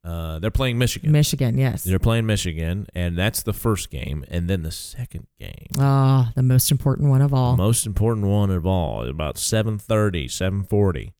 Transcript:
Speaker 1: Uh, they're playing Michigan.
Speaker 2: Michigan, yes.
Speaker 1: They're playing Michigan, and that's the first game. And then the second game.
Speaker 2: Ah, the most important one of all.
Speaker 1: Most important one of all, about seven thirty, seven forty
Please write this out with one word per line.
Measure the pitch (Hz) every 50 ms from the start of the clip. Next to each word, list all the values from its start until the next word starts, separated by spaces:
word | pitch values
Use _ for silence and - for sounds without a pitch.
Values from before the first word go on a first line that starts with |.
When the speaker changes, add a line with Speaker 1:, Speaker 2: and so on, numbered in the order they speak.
| _
Speaker 1:
Uh, | 85 85 85 82 80 80 78
they're | 87 110
playing | - - 135 127 117 120
Michigan. | 127 117 - - - 151
Speaker 2:
Michigan, | 151 147 147 - - 139 135 117 117
yes. | 131 135 127 110 - -
Speaker 1:
They're | 92 95 92
playing | - 117 113 117 113
Michigan, | 110 107 95 - 90 78 82 80 82 90 101 101 - _
and | 90 87 87 87
that's | 85 95 110 - - -
the | 110 101
first | - - 117 104 92 - -
game. | - 67 - - 78 76 65 -
And | - 87 85 87
then | 98 90 80
the | 82
second | 87 - - - - - 120 - - - - _ _ _
game. | - - - - - - -
Speaker 2:
Ah, | 139 139 139 139 135 135 135 135 131 123 113 -
the | 131
most | 127 127 127 131 - -
important | 147 131 - 139 131 - 143 143
one | 131 131
of | 139 143 139
all. | 131 127 120 120
Speaker 1:
Most | 117 92 110 120 - -
important | 113 95 104 104 117 117 107 101
one | 98 101 104 101 98
of | 95 87 80
all, | 92 95 92 82 69 55 53 60
about | 62 67 78 76 73 -
seven | - - - 113 110 107 113 107
thirty, | 104 - - 113 107 107 104 90 85 67
seven | 60 - - 92 95 95 98 95
forty | - 104 104 101 95 82 64 50 - -